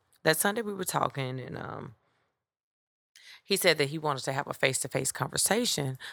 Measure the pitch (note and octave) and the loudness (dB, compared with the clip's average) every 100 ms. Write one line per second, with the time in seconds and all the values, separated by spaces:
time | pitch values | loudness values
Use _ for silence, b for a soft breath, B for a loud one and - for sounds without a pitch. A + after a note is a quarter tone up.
0 | _ _ D#3+ D#3 G3+ G#3+ G#3 G3 F#3 C#3+ | _ _ 2 4 2 0 -4 -4 -2 0
1 | - - C3 C3 B2 - - G#2 - A2+ | 0 0 -4 -6 -8 -10 -8 -10 -12 -16
2 | _ _ _ _ _ _ _ _ _ _ | _ _ _ _ _ _ _ _ _ _
3 | _ B B B _ F#3+ F#3 D3+ C#3 D#3+ | _ B B B _ 4 4 4 2 0
4 | D3 C3+ - C3+ - - C#3 C3 - C#3 | -2 -2 -2 -4 -4 0 2 2 -2 -2
5 | C3+ - C3 - - G#3+ B3 - C#3 C3 | -2 -2 -4 0 2 2 2 0 -2 -4
6 | B | B